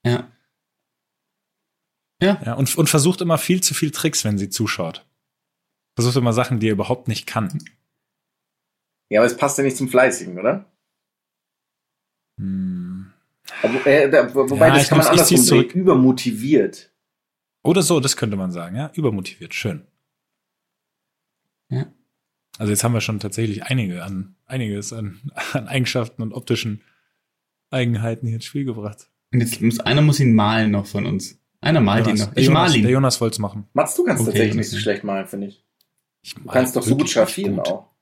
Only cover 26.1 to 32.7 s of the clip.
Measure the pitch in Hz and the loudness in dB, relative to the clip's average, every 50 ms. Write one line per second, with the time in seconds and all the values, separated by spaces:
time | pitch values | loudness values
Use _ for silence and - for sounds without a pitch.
26.1 | _ - 117 110 - 127 120 - 120 113 - 113 104 107 _ _ _ _ _ _ | _ -10 -10 -8 -8 -12 -4 -4 -4 -2 -2 -6 -8 -8 _ _ _ _ _ _
27.1 | _ _ _ _ _ _ _ _ _ _ _ _ - 131 123 120 117 104 113 117 | _ _ _ _ _ _ _ _ _ _ _ _ -4 -2 -2 0 -2 -2 -2 -4
28.1 | 113 - 127 117 113 113 - - - 143 139 131 110 110 104 104 104 - - _ | -4 -4 -6 -6 -6 -6 -8 -8 -8 -6 -6 -6 -8 -8 -10 -12 -12 -14 -20 _
29.1 | _ _ _ _ - 123 113 - - - - 117 117 - - - 123 147 151 151 | _ _ _ _ 0 0 0 0 -2 0 0 0 0 0 -2 0 2 4 4 4
30.1 | 139 - 135 123 110 110 104 104 110 113 110 107 101 101 98 - - 101 95 90 | 4 4 4 4 6 4 4 4 2 2 2 2 0 -2 -2 -4 -6 -4 -4 -2
31.1 | 98 95 - - - _ _ _ _ _ - 143 160 156 113 95 101 113 117 110 | -4 -4 -6 -10 -16 _ _ _ _ _ -2 2 2 4 4 4 4 2 2 2
32.1 | 107 104 107 104 - 127 131 131 - 160 175 180 | 2 0 -2 -2 0 2 4 4 6 4 4 4